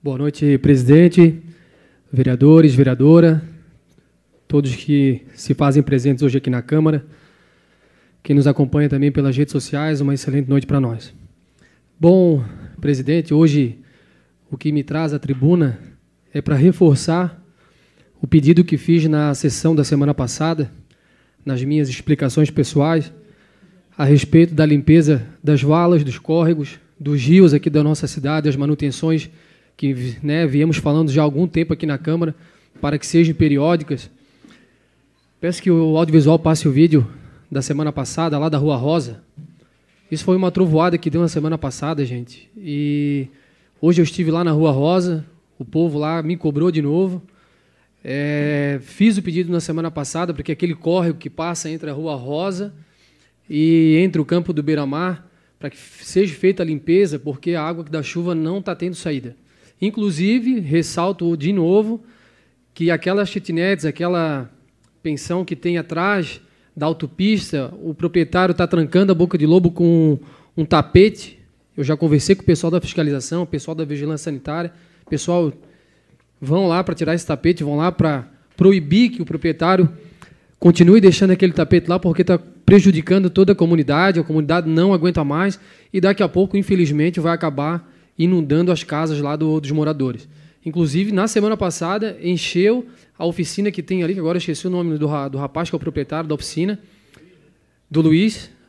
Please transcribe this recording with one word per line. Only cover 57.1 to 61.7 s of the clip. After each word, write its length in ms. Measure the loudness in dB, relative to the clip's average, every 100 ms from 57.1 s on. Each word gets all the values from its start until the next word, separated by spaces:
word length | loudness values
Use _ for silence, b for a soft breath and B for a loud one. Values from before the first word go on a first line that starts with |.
| -4
porque 360 | -8 -8 -6
a 80 | -6
água 200 | -6 -8
da 200 | -8 -8
chuva 320 | -8 -8 -6
não 260 | -4 -4 -6
tá 140 | -8
tendo 200 | -8 -8
saída. 400 | -8 -8 -8 -10 -20 b b b b
Inclusive, 760 | -6 -2 -4 -2 0 0 0 -4
ressalto 760 | -2 -2 -2 -4 -4 -4 -4
de 200 | -4 -2
novo 500 | -2 2